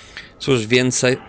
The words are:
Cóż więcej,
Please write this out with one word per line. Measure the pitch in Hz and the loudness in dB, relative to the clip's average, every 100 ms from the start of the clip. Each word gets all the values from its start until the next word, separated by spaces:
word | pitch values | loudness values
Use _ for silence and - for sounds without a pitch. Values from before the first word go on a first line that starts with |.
| - - - - | -20 -20 -20 -12
Cóż | - 131 107 | -2 -2 2
więcej, | 123 127 123 127 135 | 2 2 2 0 -2